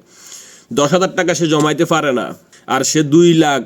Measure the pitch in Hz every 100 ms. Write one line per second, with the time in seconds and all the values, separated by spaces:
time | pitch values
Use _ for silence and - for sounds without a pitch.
0 | _ _ - - - - - 117 143 180
1 | 190 - 175 170 165 151 151 151 165 165
2 | 147 123 82 - _ _ - 131 131 151
3 | 151 156 175 165 156 135